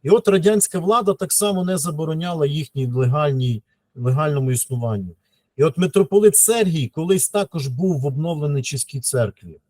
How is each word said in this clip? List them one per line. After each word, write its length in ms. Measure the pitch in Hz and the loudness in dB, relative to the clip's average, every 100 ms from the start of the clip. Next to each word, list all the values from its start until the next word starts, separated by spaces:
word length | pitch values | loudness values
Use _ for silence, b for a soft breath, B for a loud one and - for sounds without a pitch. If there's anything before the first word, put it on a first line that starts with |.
І 60 | 135 | 4
от 180 | 226 214 | 4 4
радянська 520 | 190 180 214 - 185 | 4 4 2 0 -2
влада 340 | 175 233 202 | 0 2 2
так 200 | 185 185 | -2 -2
само 300 | - 208 190 180 | 0 0 0 -2
не 120 | 185 | -2
забороняла 680 | 165 151 160 160 175 170 143 | -4 -4 -4 -4 -4 -2 -2
їхній 420 | 151 151 139 127 | -2 -6 -4 -4
легальній, 760 | 123 123 147 147 135 127 113 _ _ _ 131 | 0 0 2 0 0 -2 -4 _ _ _ -6
легальному 560 | 123 131 156 143 131 | -2 0 0 0 0
існуванню. 640 | 127 - 123 117 104 92 85 _ _ _ - | -2 -2 -4 -4 -4 -6 -14 _ _ _ 0
І 60 | |
от 140 | 156 170 | 0 2
митрополит 580 | 180 196 196 196 208 208 | 0 2 2 4 6 4
Сергій 520 | - 233 196 160 123 | 2 2 2 0 -2
колись 420 | - 170 190 - | -4 0 0 2
також 380 | 208 196 165 135 | -2 -2 -4 -6
був 320 | 123 185 151 | -2 -2 0
в 60 | 139 | -2
обновленій 580 | 135 165 156 147 139 | -4 -4 -2 -2 -2
Чеській 360 | 127 139 - 135 | -4 -8 -6 -6
церкві. 580 | - 127 110 - 87 78 | -4 -2 -2 -4 -20 -20